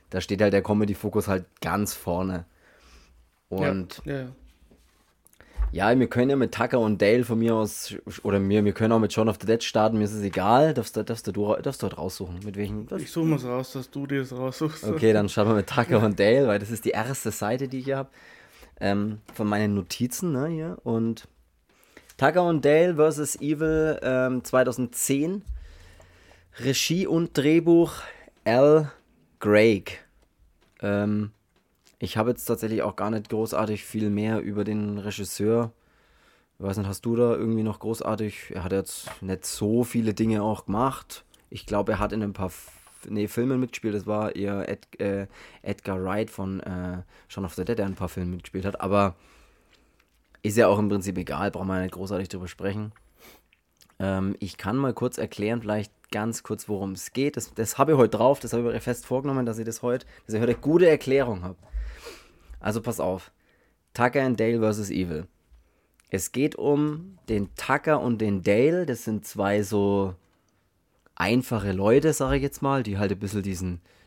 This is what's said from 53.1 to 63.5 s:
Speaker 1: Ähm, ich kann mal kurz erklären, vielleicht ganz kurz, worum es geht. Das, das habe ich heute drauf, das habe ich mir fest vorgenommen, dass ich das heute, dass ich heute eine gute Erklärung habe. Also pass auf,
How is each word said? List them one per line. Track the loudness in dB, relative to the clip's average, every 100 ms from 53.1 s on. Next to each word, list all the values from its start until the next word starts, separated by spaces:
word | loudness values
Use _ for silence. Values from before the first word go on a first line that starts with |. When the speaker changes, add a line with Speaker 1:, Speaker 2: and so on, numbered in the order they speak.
| _ -20 -20 _ _ _ _ _ -6
Speaker 1:
Ähm, | -2 -2 -2 -4
ich | -10 -8
kann | -4 -2
mal | -2
kurz | -2 -4 -4
erklären, | -8 -4 -4 -2
vielleicht | -2 -4 -4 _ _
ganz | -4 -4 -6
kurz, | -8 -8 -6
worum | -6 -6
es | -8 -8
geht. | -4 -4 -4
Das, | -8
das | -6 -4 0
habe | 4
ich | 6
heute | 6 6
drauf, | 4 4
das | 0
habe | -2 -2
ich |
mir | -2
fest | -4 -6 -4
vorgenommen, | -2 0 -2 -2
dass | -4
ich |
das | -6 -6
heute, | -4 -4 -6 -18 -6
dass |
ich | 0
heute | 2
eine | 0
gute | 2 6 6
Erklärung | 6 4 2 2 -2
habe. | -8 -12 -10 -8 -8 -12 -18 -20 -20 _ -20 -8
Also | -4 -2
pass | -4 -2
auf, | -2 -2 -8 _ _